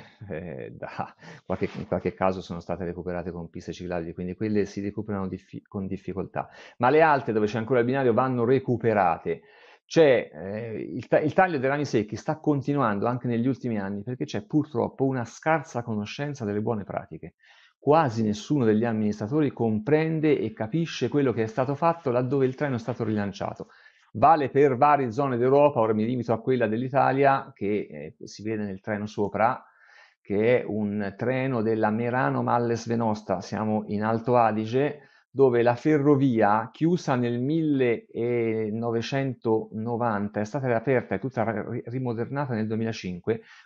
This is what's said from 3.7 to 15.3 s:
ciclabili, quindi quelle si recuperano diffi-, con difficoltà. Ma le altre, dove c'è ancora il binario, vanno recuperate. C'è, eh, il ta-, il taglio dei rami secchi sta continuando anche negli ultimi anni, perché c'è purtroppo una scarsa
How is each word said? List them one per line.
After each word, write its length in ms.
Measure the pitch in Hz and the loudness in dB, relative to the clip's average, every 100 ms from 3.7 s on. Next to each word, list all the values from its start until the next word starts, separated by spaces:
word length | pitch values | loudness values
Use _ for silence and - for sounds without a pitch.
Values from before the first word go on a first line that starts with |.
ciclabili, 420 | 82 87 87 85 87 | -10 -6 -6 -6 -8
quindi 180 | 90 | -8
quelle 320 | 90 110 104 98 | -4 -2 0 0
si 160 | - | -4
recuperano 460 | 101 104 104 101 95 | -8 -6 -6 -4 -4
diffi-, 340 | 92 _ 120 - | -8 _ -18 -12
con 180 | 104 95 | -8 -6
difficoltà. 640 | 95 - 92 85 - - - - - | -8 -8 -8 -6 -6 -8 -12 -18 -2
Ma 120 | 123 | 2
le 120 | 151 | 4
altre, 300 | 160 139 120 | 6 4 2
dove 140 | 107 107 | 0 0
c'è 140 | 117 | 0
ancora 220 | 113 131 | 0 2
il 40 | 120 | 2
binario, 260 | 139 127 | 2 2
vanno 320 | 113 131 123 | 2 2 0
recuperate. 1000 | 117 135 - 117 117 107 87 82 - 82 - - - - - | 2 2 2 -2 2 4 2 0 -4 -6 -8 -20 -20 -20 -2
C'è, 460 | 160 151 117 - | 6 6 6 2
eh, 560 | 76 92 107 117 107 64 95 | -8 -10 -8 -8 -8 -8 -8
il 120 | - | 0
ta-, 120 | 156 | 2
il 140 | 151 | 2
taglio 260 | - 185 151 | 4 2 2
dei 100 | 131 | 0
rami 160 | 143 143 | 0 0
secchi 300 | 123 104 107 | 0 0 -4
sta 220 | - 151 | -6 -4
continuando 680 | 156 143 147 143 120 101 110 | 0 0 0 0 2 2 0
anche 220 | 123 123 | -2 -2
negli 200 | 117 123 | 0 0
ultimi 320 | 131 123 107 | -2 -2 -4
anni, 220 | 98 101 | -4 -6
perché 240 | 101 127 147 | -8 -8 -6
c'è 160 | 104 | -8
purtroppo 640 | - 156 143 117 101 - 135 | -2 -2 0 -2 -2 0 -2
una 200 | 131 | -2
scarsa 580 | 113 | -6